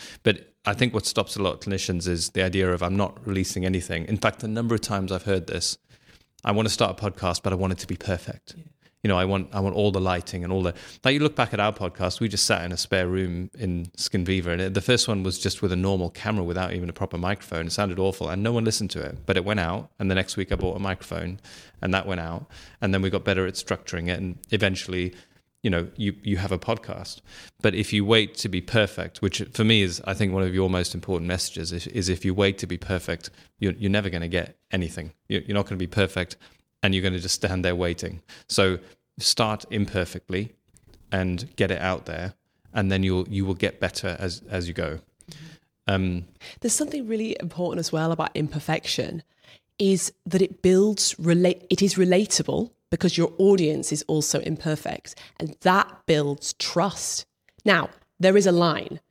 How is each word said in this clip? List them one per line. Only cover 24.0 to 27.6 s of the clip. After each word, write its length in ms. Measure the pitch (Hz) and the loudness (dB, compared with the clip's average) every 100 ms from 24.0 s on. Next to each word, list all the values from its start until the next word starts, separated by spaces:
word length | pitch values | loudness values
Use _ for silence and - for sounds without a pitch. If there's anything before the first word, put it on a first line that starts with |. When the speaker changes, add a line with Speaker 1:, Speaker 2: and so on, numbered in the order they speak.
| 87 | -4
Speaker 1:
it. 120 | 85 | -4
And 200 | 92 87 - | -6 -8 -4
eventually, 640 | 104 101 92 - 92 90 - - _ _ _ | 2 2 0 -4 -2 -2 -6 -18 _ _ _
you 80 | 113 | 0
know, 180 | 85 87 - | 0 0 -4
you, 180 | 101 - | -4 -4
you 140 | - 95 | -2 -2
have 140 | 95 | 0
a 60 | 90 | -2
podcast. 640 | - 113 - - - - - - - _ | -2 -4 -6 -12 -12 -16 -20 -20 -20 _